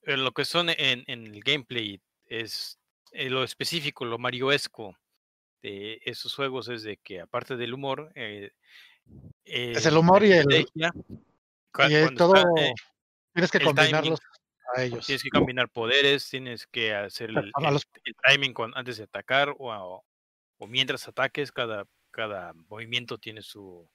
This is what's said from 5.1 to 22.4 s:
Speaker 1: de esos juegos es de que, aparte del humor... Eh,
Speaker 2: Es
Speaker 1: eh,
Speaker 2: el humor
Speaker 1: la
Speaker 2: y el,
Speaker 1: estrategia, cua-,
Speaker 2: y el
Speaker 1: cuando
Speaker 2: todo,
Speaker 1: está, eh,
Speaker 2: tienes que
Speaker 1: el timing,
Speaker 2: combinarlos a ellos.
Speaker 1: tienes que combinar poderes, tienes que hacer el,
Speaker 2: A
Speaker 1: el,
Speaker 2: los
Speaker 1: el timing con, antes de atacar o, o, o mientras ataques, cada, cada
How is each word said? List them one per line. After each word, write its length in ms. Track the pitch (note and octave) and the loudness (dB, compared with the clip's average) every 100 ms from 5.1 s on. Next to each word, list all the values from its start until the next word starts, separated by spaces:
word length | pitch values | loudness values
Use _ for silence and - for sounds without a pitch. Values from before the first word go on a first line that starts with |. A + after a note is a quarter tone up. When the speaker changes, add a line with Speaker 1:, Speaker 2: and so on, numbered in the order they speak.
| _ _ _ _ _ | _ _ _ _ _
Speaker 1:
de 400 | - G2+ G#2 A2 | -14 -12 -12 -10
esos 320 | - A#2 - - | -10 -10 -12 -6
juegos 320 | C#3 B2+ A2+ | -6 -6 -8
es 160 | A#2+ | -10
de 140 | G#2+ G2+ | -10 -12
que, 240 | - F#2 | -12 -14
aparte 340 | E2+ A#2+ A#2+ C3 | -8 -8 -6 -6
del 180 | A#2+ | -6
humor... 380 | B2+ C#3 C3+ D#3 E3 | -6 -6 -8 -10 -14
Eh, 360 | A2+ G#2 G2+ _ _ - - _ _ - - - _ | -12 -12 -16 _ _ -20 -20 _ _ -20 -20 -20 _
Speaker 2:
Es 400 | C#3 A#2+ A#2 D#3+ | -6 -4 0 4
Speaker 1:
eh, 40 | |
Speaker 2:
el 80 | D#3 | 6
humor 240 | E3 G3 | 8 8
Speaker 1:
la 60 | G#3 | 10
Speaker 2:
y 40 | |
el, 80 | F3+ | 8
Speaker 1:
estrategia, 520 | C#3+ D#3 - D#3+ E3 - - - _ _ _ _ _ | 8 4 2 -2 -4 -4 -16 -20 _ _ _ _ _
cua-, 160 | - C#3 | 2 6
Speaker 2:
y 60 | D3+ | 6
el 80 | D#3+ | 4
Speaker 1:
cuando 120 | B2+ F3 | 6 8
Speaker 2:
todo, 100 | G3 | 8
Speaker 1:
está, 260 | F3+ E3 | 8 4
eh, 120 | D#3 C3 - _ _ _ _ | 2 -2 -14 _ _ _ _
Speaker 2:
tienes 180 | F3 F3+ | 0 2
que 60 | - | 4
Speaker 1:
el 60 | |
timing, 120 | D3 C#3+ | 4 4
Speaker 2:
combinarlos 440 | D#3 D#3 D#3 D#3 - - _ _ - B2 | 4 4 0 -2 -6 -20 _ _ -6 -4
a 80 | |
ellos. 220 | B2+ A#2 - | -2 -4 -4
Speaker 1:
tienes 180 | C3+ | -4
que 60 | C3+ | 0
combinar 400 | D3 C#3 B2+ A#2+ | 0 0 -2 -4
poderes, 600 | - A2+ C3+ C#3+ C#3+ - | -2 2 4 4 2 -2
tienes 380 | C3+ C3 A#2 - | -10 -10 -12 -10
que 260 | - A2+ | -4 -2
hacer 360 | G#2 G2+ - A2+ | -2 -6 -8 -6
el, 80 | A2+ G#2 | -4 -4
Speaker 2:
A 140 | C#3 D#3 | -4 0
Speaker 1:
el, 60 | |
Speaker 2:
los 140 | C#3+ - _ | -2 -4 _
Speaker 1:
el 120 | - A#2 B2+ | -18 0 4
timing 260 | C#3 C3+ | 4 2
con, 180 | A#2 A2+ B2+ | -4 -8 -8
antes 200 | B2 A2 | -10 -12
de 60 | |
atacar 460 | G#2 G2+ - C3 C#3+ | -12 -12 0 2 2
o, 220 | C#3+ C3 | -2 -10
o, 340 | G#2+ F#2 F#2 _ _ _ _ _ _ | -10 -12 -16 _ _ _ _ _ _
o 100 | G#2 | -6
mientras 400 | B2+ C3 C3+ - | -6 -4 -8 -8
ataques, 440 | - C3 - C#3+ | -4 -4 -2 -6
cada, 340 | - A#2+ G#2+ G2+ _ _ | -4 -6 -6 -10 _ _
cada 420 | - A2 G2 | -10 -8 -8